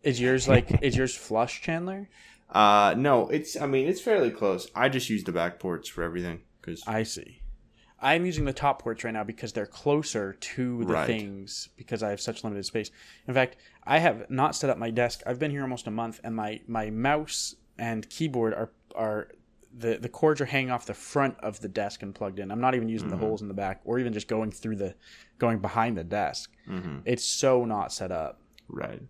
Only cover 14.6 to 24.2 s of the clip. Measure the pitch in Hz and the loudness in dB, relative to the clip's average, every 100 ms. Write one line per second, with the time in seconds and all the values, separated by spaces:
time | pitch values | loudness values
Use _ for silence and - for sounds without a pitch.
14.6 | 139 117 117 113 120 - - 123 156 143 | 0 0 -2 0 0 0 -6 -2 -2 -2
15.6 | 131 123 - 110 117 113 117 113 107 110 | -4 -6 -6 -4 -6 -8 -8 -6 -6 -8
16.6 | - 113 107 107 131 151 151 - - - | -6 -4 -4 0 2 2 0 -6 -8 -10
17.6 | _ - 117 110 107 - 160 127 113 - | _ -8 -6 -6 -8 -4 -2 0 0 0
18.6 | 113 _ _ - 110 107 - - _ _ | -6 _ _ -4 -2 -2 -6 -16 _ _
19.6 | _ 123 117 113 120 - 156 151 135 139 | _ -6 -2 -2 -4 2 2 2 0 0
20.6 | 131 123 - 104 - 143 135 - 110 101 | 0 -4 -6 -12 -4 0 0 0 -8 -6
21.6 | 101 95 101 - 101 95 104 95 95 107 | -6 -4 -4 -4 -12 -6 -8 -6 -8 0
22.6 | 127 127 113 113 90 92 107 107 104 98 | 2 2 0 -2 -4 -2 0 -2 -6 -4
23.6 | 98 95 - 120 123 107 | -4 -6 -2 -2 0 -4